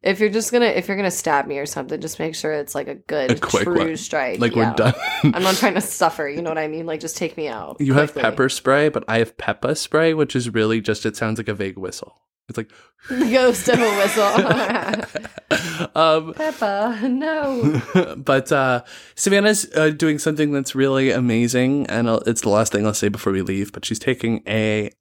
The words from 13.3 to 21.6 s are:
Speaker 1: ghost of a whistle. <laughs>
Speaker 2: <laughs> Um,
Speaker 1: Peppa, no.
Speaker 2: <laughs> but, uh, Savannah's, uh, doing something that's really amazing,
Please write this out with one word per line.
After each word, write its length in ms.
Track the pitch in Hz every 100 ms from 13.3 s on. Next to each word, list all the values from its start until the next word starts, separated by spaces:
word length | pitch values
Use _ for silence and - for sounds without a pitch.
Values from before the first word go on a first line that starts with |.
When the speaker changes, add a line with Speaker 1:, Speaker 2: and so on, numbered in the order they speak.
Speaker 1:
ghost 360 | 254 254 240 -
of 100 | 240
a 180 | 233 202
whistle. 1300 | 202 202 202 - 190 247 208 214 175 220 - - -
<laughs> 0 |
Speaker 2:
<laughs> 160 | - _ 156 165 160 165 -
Um, 380 | 160 160 160
Speaker 1:
Peppa, 680 | 160 311 - 214 196 220 220 254
no. 720 | 254 311 311 285 254 233 151 -
Speaker 2:
<laughs> 240 | 185 170 156
but, 340 | 139 135 135
uh, 320 | 147 131 123 - - - -
Savannah's, 520 | - 196 208 214 - -
uh, 140 | 156
doing 280 | 151 160 151
something 320 | 160 147 151
that's 240 | 143 135 131
really 360 | 135 135 135
amazing, 720 | 113 123 113 120 123